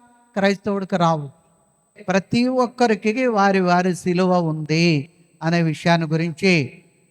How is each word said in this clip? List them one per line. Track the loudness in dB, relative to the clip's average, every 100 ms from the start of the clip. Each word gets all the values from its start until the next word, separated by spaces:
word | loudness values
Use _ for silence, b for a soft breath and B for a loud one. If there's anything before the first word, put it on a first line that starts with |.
| _ _ _ -2
క్రైస్తవుడికి | -2 0 -4 -6 -4 0
రావు. | 0 0 -6 -16 _ _ _ _ _ -12 -4
ప్రతి | -2 0 0 0
ఒక్కరికి | 0 -2 0 0 0 -2 -2 0
వారి | 2 2 2
వారి | 2 2 0
సిలువ | -2 -2 0 2 2
ఉంది | 0 -4 -2 2 2 2 -2 _ _ -8
అనే | -2 0
విషయాన్ని | 0 -2 0 0 0
గురించి | -2 -4 -2 0 2 0 -8 _ _ _